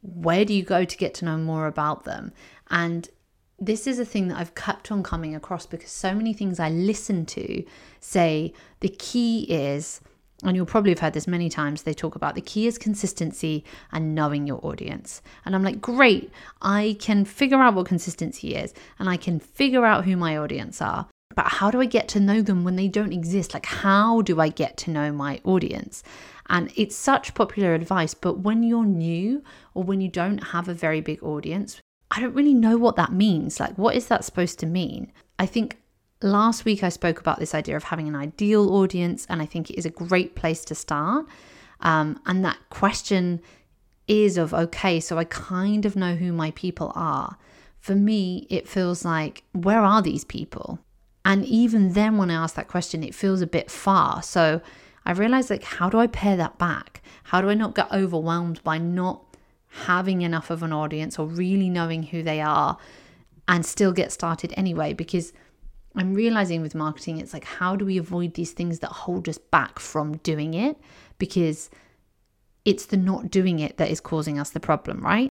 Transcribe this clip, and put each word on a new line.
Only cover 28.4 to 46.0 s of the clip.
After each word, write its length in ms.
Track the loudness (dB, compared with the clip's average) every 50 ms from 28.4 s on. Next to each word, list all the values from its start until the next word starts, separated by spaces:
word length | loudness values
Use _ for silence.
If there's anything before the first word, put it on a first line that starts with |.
when 240 | -2 0 0 2 2
you're 220 | 2 2 2 4
new 580 | 2 2 2 2 0 -2 -2 -2 -2 -2 -4 -6 -10 -20 -20 -20 _ _
or 100 | -6 -2
when 160 | -2 0 0
you 80 | -2 -2
don't 340 | -2 -2 -2 -2 -2 -4
have 280 | -6 -4 -4 -4 -4 -4
a 40 | -6
very 280 | -4 -2 0 0 0
big 200 | -2 -4 -6 -6
audience, 600 | -6 -6 -6 -6 -4 -4 -4 -4 -6 -6 -10 -18 _ _ _ _ _ _
I 100 | -6 -4
don't 120 | -4 -2 0
really 200 | 2 4 6 6
know 240 | 6 6 6 6 6
what 180 | 4 4 4
that 160 | 4 0 2
means. 480 | 4 4 4 4 4 2 0 -2 -4 -4
Like, 180 | -4 -4 -2 2
what 160 | 2 2 2
is 120 | 2 2
that 180 | 2 0 0 0
supposed 340 | -4 -2 -2 -2 -2 -2 -4
to 60 | -4
mean? 460 | -2 -2 -2 -2 -2 -6 -8 -12 -12 _ _ _ _ _ _
I 80 | -4 -2
think 280 | 0 -2 -2 -2 -6 _ _ _ _ _ _ _ _ _
last 440 | 0 2 4 4 4 4 2 2 0
week 180 | 0 0 2 0
I 60 | -2
spoke 280 | -2 0 -2 -2 -2 0
about 180 | 0 -2 -2 -2
this 160 | -2 -4 -4
idea 220 | -4 -4 -2 -4 -6
of 80 | -4
having 200 | -4 -4 -2 -2
an 100 | -2 -4
ideal 600 | -4 -6 -6 -4 0 2 4 6 6 6 6 6
audience, 500 | 4 4 4 2 0 0 0 -2 -4 -6 -6
and 120 | -4 -4
I 40 | -4
think 240 | -4 -4 -8 -8 -6
it 80 | -8 -6
is 80 | -6
a 40 | -6
great 460 | -6 -8 -2 2 2 2 2 0 -4
place 300 | -4 -2 -2 -2 -2 -4
to 100 | -10 -10
start. 500 | -10 -6 -4 -2 -2 0 0 0 -2 -2 -4 -14 -20 -20 -20 -20 -20 -20 -20 -18 _
Um, 400 | 0 2 2 4 2 0 -2 -4 -4
and 180 | -2 0 0 0
that 140 | 0 -2 -4 _ _
question 680 | -6 0 0 0 0 0 -2 0 2 2 2 2 -2 -4 -6 -12 -20 _ _ _ _ _ _ _ _ _ _
is 320 | 2 4 6 6 4 4 4
of, 160 | 0 0 2
"Okay, 460 | 0 -2 -2 -2 -2 0 2 2 2
so 180 | 0 -2 -2 -2
I 60 | -2
kind 600 | -4 -4 -10 -8 -6 -4 -2 0 2 2 2 0
of 100 | 0 0
know 200 | 0